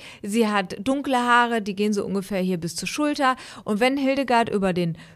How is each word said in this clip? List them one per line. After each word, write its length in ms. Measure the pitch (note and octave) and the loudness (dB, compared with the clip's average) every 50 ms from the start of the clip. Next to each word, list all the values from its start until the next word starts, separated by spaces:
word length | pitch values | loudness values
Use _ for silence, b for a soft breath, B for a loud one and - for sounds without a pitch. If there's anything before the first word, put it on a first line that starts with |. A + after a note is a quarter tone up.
| B B B B B | B B B B B
Sie 240 | G3+ G3+ A#3 A3+ G#3 | -2 0 2 2 2
hat 260 | G#3 G3+ F#3 F#3+ G3+ G3+ | 2 0 -2 -2 -6 -6
dunkle 360 | F#3+ C4 C4+ C#4+ C4 C#4+ B3+ A#3+ | -2 -2 -2 -2 0 0 0 0
Haare, 440 | A#3+ A#3+ A#3+ A#3+ A#3+ A#3 A#3 A3+ | 4 4 4 4 4 4 2 -2
die 140 | G3 G#3+ F#3+ | -2 -4 -2
gehen 160 | G3 G#3 G#3+ | 0 0 0
so 120 | G#3+ G3+ - | 0 0 -2
ungefähr 360 | - F#3 G3 F#3 - G#3 F#3 | -2 -2 -4 -4 -2 -2 -2
hier 180 | F#3 F#3 F#3 E3 | 0 0 0 -2
bis 160 | E3+ E3 - | -2 -6 -6
zur 140 | - F#3 F3+ | -6 -8 -6
Schulter. 480 | - D4 D4 D4 D4 D4 C#4 C4 B3+ B B B B B | -4 -2 0 0 0 2 2 0 0 B B B B B
Und 160 | B - G#3+ G3 | B -4 0 2
wenn 180 | B3 C4 C#4 | 2 2 2
Hildegard 520 | C#4+ C4+ C4 C4+ C#4 C4+ A#3+ A#3+ A#3 A3+ - | 2 2 2 2 2 2 2 2 2 2 2
über 240 | - G3+ G3 F#3 | 0 0 0 0
den 260 | F3 F3+ F3 E3 D#3+ B B B B | 0 0 0 -2 -4 B B B B